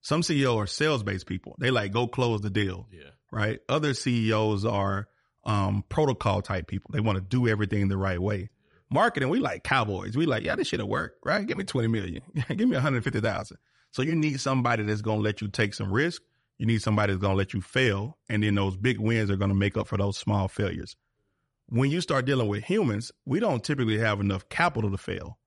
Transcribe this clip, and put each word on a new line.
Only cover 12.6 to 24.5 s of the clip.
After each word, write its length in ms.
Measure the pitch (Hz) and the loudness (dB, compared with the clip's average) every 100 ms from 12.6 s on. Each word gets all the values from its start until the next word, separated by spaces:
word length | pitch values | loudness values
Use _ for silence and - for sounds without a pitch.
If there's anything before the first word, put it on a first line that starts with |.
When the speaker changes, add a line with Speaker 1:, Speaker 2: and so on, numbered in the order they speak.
| 247 | 0
Speaker 1:
me 80 | 160 | 2
a 40 | |
hundred 220 | 143 127 | 0 0
fifty 160 | 113 113 | -2 -2
thousand." 380 | 110 95 - - _ _ _ | -2 -2 -8 -14 _ _ _
So 100 | - | -4
you 120 | 135 | 0
need 260 | 165 151 135 | 2 0 0
somebody 440 | 139 131 120 117 | 0 2 2 0
that's 160 | 107 107 | 0 0
gonna 200 | 107 107 | 0 2
let 180 | 107 104 | 0 0
you 80 | 104 | -6
take 260 | - 107 | 0 -2
some 180 | - 101 | 0 -2
risk. 300 | 101 160 170 _ _ _ _ | 0 0 -2 _ _ _ _
You 80 | 113 | 0
need 160 | 113 | 2
somebody 300 | 110 104 104 | 2 2 2
that's 80 | 95 | 2
gonna 140 | 98 | 2
let 180 | 95 98 | 2 0
you 80 | 98 | -2
fail. 560 | - 127 127 98 113 - _ | -2 2 2 2 -4 -12 _
And 140 | 107 | 0
then 100 | 107 | 2
those 220 | 101 98 92 | 2 2 0
big 240 | 113 110 | 0 0
wins 300 | 107 113 104 | 2 2 2
are 60 | 98 | 0
gonna 180 | 98 | 2
make 220 | 98 101 107 | 2 2 0
up 120 | 104 | -4
for 80 | 98 | -2
those 200 | 101 98 | -2 -2
small 300 | - 104 98 | 0 0 0
failures. 460 | - 101 85 - - _ _ _ _ _ _ _ | -2 -4 -4 -10 -16 _ _ _ _ _ _ _
When 220 | 117 139 | 0 2
you 100 | 160 | 0
start 260 | 175 139 127 | 0 0 2
dealing 200 | 135 110 | 0 0
with 140 | 101 | -2
humans, 460 | 107 202 165 104 113 - | 0 0 2 0 -6 -14
we 160 | - 143 | -4 0
don't 240 | 220 127 | 2 0
typically 340 | - 143 117 107 | -2 0 2 2
have 220 | 110 104 | 2 2
enough 280 | 101 107 | 2 0
capital 420 | - | -4